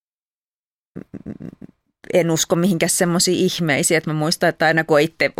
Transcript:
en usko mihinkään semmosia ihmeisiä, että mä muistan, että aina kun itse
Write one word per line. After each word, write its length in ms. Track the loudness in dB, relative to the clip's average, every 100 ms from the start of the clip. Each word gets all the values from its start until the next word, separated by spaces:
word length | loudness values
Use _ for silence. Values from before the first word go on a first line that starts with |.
| _ _ _ _ _ _ _ _ _ -20 -18 -18 -16 -16 -16 -18 -20 _ _ _ -4
en 180 | 0 0
usko 240 | 0 0 0
mihinkään 340 | 0 0 -2
semmosia 440 | 0 0 2 0 0
ihmeisiä, 600 | 0 0 -2 0 2 0
että 120 | 0
mä 100 | -2
muistan, 300 | -2 0 0
että 160 | 2 2
aina 180 | 2
kun 160 | 2 2
itse 320 | 2 0 -4